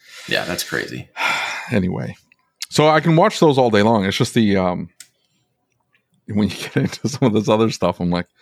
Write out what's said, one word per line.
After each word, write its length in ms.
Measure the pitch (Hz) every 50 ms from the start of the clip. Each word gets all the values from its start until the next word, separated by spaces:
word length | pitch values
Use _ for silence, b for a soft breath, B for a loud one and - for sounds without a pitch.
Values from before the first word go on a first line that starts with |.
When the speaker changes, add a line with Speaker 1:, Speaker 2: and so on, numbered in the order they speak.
| B B B B B -
Speaker 1:
Yeah, 160 | - 104 -
that's 180 | - 87 - -
crazy. 460 | - - 60 - - 62 62 - - B
Speaker 2:
<sighs> 40 | B B B B B B B B B B -
Anyway, 440 | 123 104 90 90 92 - - - - - _ _ _ _ _ _ _ _ - -
so 180 | - - 151 156
I 120 | 156 156
can 160 | 147 170 160
watch 240 | 160 185 220 - -
those 180 | 180 156 135 131
all 140 | 127 120
day 100 | 107 101
long. 240 | 101 110 117 107 95
It's 100 | 98 101
just 200 | - 123 - -
the, 200 | 123 113 104 98
um, 340 | 95 92 90 87 90 82 85 _ - - _ _ _ _ _ _ _ _ _ _ _ _ _ _ _ _ _ _ _ _ _ _ _ _ -
when 200 | 104 101 107 95
you 80 | -
<laughs> 0 |
get 220 | - - - - -
into 320 | 135 - - - - 110
some 160 | - - 143
of 80 | 123 104
this 160 | 110 101 107
other 220 | 110 110 113 110
stuff, 280 | - - - 87 90 -
I'm 120 | 90 87
like, 160 | 87 87 87 - B B